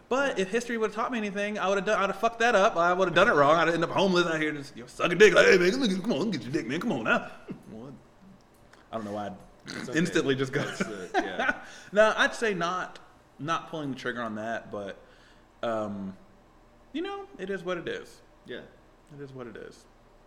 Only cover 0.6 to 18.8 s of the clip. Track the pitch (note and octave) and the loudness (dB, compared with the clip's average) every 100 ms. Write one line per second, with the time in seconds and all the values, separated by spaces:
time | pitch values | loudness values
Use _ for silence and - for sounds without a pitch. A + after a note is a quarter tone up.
0.6 | A#3 A#3 G#3+ G3+ A#3+ A#3+ G#3 G3 G#3 G#3 | -4 -4 -4 -4 -4 -4 -4 -4 -4 -2
1.6 | F#3 G3 F#3+ G#3+ G3 F#3+ A3+ A3 A#3 G#3 | 0 0 0 0 0 0 0 2 4 4
2.6 | G3 F3 E3+ F3+ F#3 E3 G#3+ D#3+ C#3+ E3 | 4 4 2 4 4 4 6 6 6 6
3.6 | E3 E3 E3 D3 F#3+ F3 F3 D#3+ D#3 D3 | 4 2 0 2 4 4 2 0 -2 -4
4.6 | C#3 - A#2+ - E3+ F3 G#3 E3 F#3+ F#3+ | -10 -14 -14 -2 0 8 8 10 8 8
5.6 | F3 B3+ B3 F#3 A#3 C#3+ A3 D#3 A2+ D3+ | 6 2 0 0 0 0 0 -4 -4 -4
6.6 | - F3 A#3 C3+ A2 - - - - - | -4 -4 -2 -2 0 0 -2 -12 -16 -16
7.6 | - A2 C3 - - - - - _ _ | -16 -16 -16 -18 -20 -20 -20 -20 _ _
8.6 | - - - A2+ G#2 G#2 G2+ F#2+ - - | -20 -20 -12 -10 -6 -6 -8 -10 -18 -20
9.6 | - - - D3+ F3 D#3+ C3+ C3 C3 - | -16 -12 -4 -2 0 0 0 0 -2 -4
10.6 | - - F#3+ G2+ F2+ - - - B3+ - | -6 -6 -8 -8 -4 -4 -2 -4 -4 -4
11.6 | - - - G3 G#3+ - C4 - A3+ F3+ | -12 -20 -2 2 4 2 -2 -2 -4 -2
12.6 | E3+ F#3 E3 - - - _ - C#3 E3 | -4 -6 -8 -14 -20 -20 _ -10 -6 -6
13.6 | - D#3+ C#3+ B2+ B2+ A#2+ A2+ G#2+ A2+ A2+ | -6 -8 -8 -6 -6 -6 -6 -6 -6 -6
14.6 | - G#2 G2 - - - - - _ _ | -8 -10 -10 -12 -20 -20 -20 -20 _ _
15.6 | A#2 A2 G#2+ G2+ G2 - - - _ _ | -4 -4 -4 -6 -10 -12 -20 -20 _ _
16.6 | - _ - C#4+ F#4+ G4+ G4 - F#3 G3 | -20 _ -12 -8 -8 -10 -12 -12 -8 -6
17.6 | F3 F3 C3+ F#2+ - - - - - A#2 | -6 -6 -6 -8 -12 -20 -20 -20 -16 -14
18.6 | - - | -16 -20